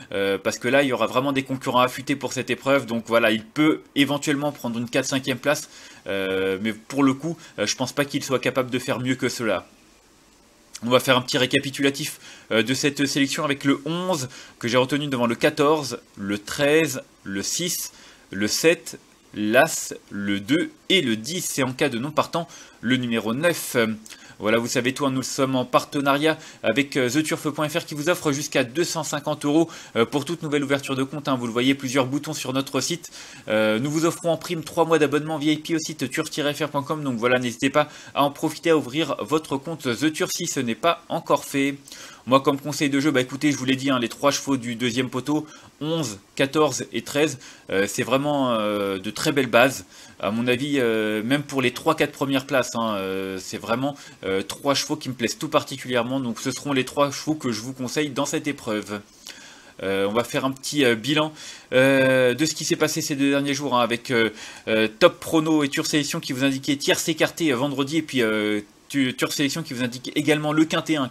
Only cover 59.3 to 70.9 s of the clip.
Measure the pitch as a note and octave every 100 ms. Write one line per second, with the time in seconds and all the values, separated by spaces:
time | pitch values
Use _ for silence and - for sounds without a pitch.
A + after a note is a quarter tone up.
59.3 | - - - - - F#2 G2 G2 A2 A#2
60.3 | D3 C3+ C3+ - D3 B2+ A2+ A#2 D3+ D#3
61.3 | D3+ - - - B2+ C3+ C3+ C3 C3 B2+
62.3 | B2 D3+ - D#3 D#3+ D#3 D#3+ D#3 C#3 C#3
63.3 | C#3 C#3+ C#3 C#3+ B2 A#2 A#2 - B2 A2
64.3 | - - - - A2 A2 A2 F3 E3+ -
65.3 | D#3+ D#3 D#3 C#3+ D3+ D3 D#3 C#3+ - -
66.3 | B2+ C#3 C3+ C3 C#3 - F3 - D#3+ D#3
67.3 | - E3 A#2+ C#3+ C3+ C#3 D#3+ D#3 C3 A2
68.3 | G#2+ G#2+ G#2 G#2 - - C#3 C3 B2 D#3
69.3 | - C#3 E3 D#3 A#2+ B2 B2+ - D3 D3
70.3 | D3+ D3+ D#3 D#3+ E3+ -